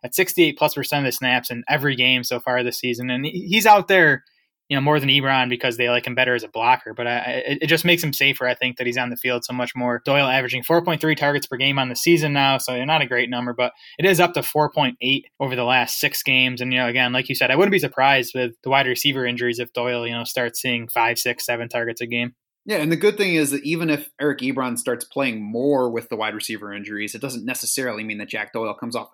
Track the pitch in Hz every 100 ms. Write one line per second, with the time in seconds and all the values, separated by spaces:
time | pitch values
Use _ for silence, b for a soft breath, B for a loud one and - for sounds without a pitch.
0 | 123 - 185 - 160 143 151 - 127 147
1 | 135 - 127 123 - 120 127 147 139 127
2 | 127 127 123 120 131 123 123 120 127 120
3 | 123 127 143 180 190 214 220 208 185 190
4 | 160 135 - _ _ _ _ 139 139 151
5 | 135 139 135 135 123 123 127 113 120 123
6 | 123 123 127 120 110 110 120 127 113 117
7 | 120 120 117 127 131 143 151 160 175 170
8 | 160 - 139 143 127 123 127 123 123 120
9 | 123 120 127 123 - 127 123 127 123 120
10 | - 139 135 135 123 123 - 170 175 151
11 | 156 151 143 143 - 127 135 139 127 123
12 | 160 170 151 143 135 135 - 123 135 156
13 | 131 123 120 123 123 120 123 B B B
14 | 185 175 175 165 - 151 151 - 135 123
15 | 127 139 - _ 139 127 123 127 117 -
16 | 143 - - 131 127 123 127 127 120 123
17 | 123 127 131 131 123 139 208 196 139 -
18 | 135 135 120 127 123 117 135 135 127 120
19 | 143 131 123 120 120 120 120 - 123 123
20 | 117 117 117 - 120 - 131 120 113 123
21 | 117 117 123 120 - 120 117 123 117 117
22 | 120 117 120 - _ _ - 208 151 165
23 | 208 208 196 165 143 143 143 165 170 147
24 | - - 147 135 127 135 127 120 - 120
25 | - 143 135 110 104 117 139 139 123 117
26 | 113 110 110 107 - 110 104 101 101 104
27 | 107 113 135 127 113 123 117 - 127 107
28 | 110 104 104 110 104 117 110 101 120 117
29 | 107